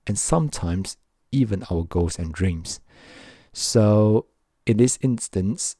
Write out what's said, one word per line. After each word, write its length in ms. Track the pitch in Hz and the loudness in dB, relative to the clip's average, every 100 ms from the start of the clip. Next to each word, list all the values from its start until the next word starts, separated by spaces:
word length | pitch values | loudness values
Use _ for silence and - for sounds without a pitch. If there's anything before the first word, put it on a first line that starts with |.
| - | -6
and 100 | 101 | -4
sometimes 800 | - 170 151 - 87 90 95 - _ _ _ | 0 0 0 -4 -4 -4 -6 -12 _ _ _
even 320 | 139 117 98 - | 0 0 -2 -4
our 140 | 85 | -4
goals 340 | 82 90 85 - | -2 0 -2 -2
and 140 | 82 | -8
dreams. 480 | 78 92 82 - - _ _ - - - - _ | -2 -2 -2 -8 -16 _ _ -20 -20 -20 -20 _
So 760 | - - 120 107 104 107 110 - _ _ _ - | -8 0 4 6 6 4 2 -2 _ _ _ 0
in 120 | 107 | 4
this 200 | 127 - | 4 2
instance, 760 | 135 117 - 98 95 - - | -2 -2 -4 -4 -2 -4 -8